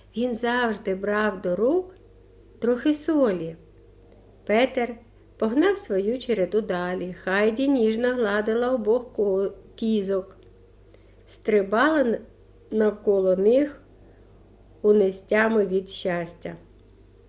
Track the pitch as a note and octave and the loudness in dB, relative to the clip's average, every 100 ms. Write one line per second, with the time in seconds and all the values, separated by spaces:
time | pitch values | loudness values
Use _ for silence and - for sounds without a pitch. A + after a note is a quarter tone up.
0 | - - B3 A3+ A#3 B3 A#3 G3+ - F#3+ | -14 -6 -4 -2 -2 0 -2 -2 -4 -4
1 | G3+ G#3 G#3+ F#3+ F3+ F3+ A#3 F4 F#4 - | -2 0 0 -2 -4 0 0 0 -2 -12
2 | - - - - - - A#3 B3 D4+ D4 | -20 -20 -20 -20 -20 -4 -2 0 0 -2
3 | - D#4 B3+ F3+ E3 E3 - - - - | 0 2 2 0 -6 -12 -20 -20 -20 -20
4 | - - - - - G#3 B3+ B3+ A#3+ A3+ | -20 -20 -20 -14 0 2 2 0 -6 -8
5 | - - - - A3 B3 F#4 F#4+ - F#3+ | -20 -20 -20 -4 0 2 2 0 -2 -2
6 | G3+ B3 - G#3 F3+ G#3 G3 F3+ F3+ F#3 | -2 -4 -2 -2 0 0 -2 -2 -4 -4
7 | F3+ F3 - F#3+ G#3+ A3+ C4+ C4+ A3 A3 | -6 -8 -2 2 2 2 2 2 2 2
8 | B3 B3+ G#3+ G#3 G#3 A3+ B3 B3+ G#3 A#3+ | -2 0 0 0 0 0 0 0 0 0
9 | B3 - G3+ F#3+ G3 - - - A3+ A3 | -2 -4 0 0 -2 -6 -16 -6 -2 0
10 | F#3+ G3 F#3 - - - - - - - | 0 -4 -4 -14 -20 -20 -20 -20 -20 -20
11 | - - - - - G#3+ F#3+ G#3+ C#4+ D#4 | -20 -20 -20 -10 0 0 2 2 2 2
12 | B3 G#3+ - - - - - A3 G#3+ G#3 | 0 -2 -6 -20 -20 -20 -6 0 0 0
13 | - G3 F#3+ F#3 G3+ B3+ D4 - - - | 0 2 2 2 4 4 2 -4 -20 -20
14 | - - - - - - - - G#3 G#3 | -20 -20 -20 -20 -20 -20 -20 -2 4 4
15 | F#3+ F#3+ - G#3+ A3 A3+ G3 F#3 F#3+ - | 4 -2 -2 0 2 2 0 -2 -4 -6
16 | F#3+ F3 E3 - E3+ E3+ - - - - | -4 -4 -6 -12 -14 -14 -18 -20 -20 -20
17 | - - | -20 -20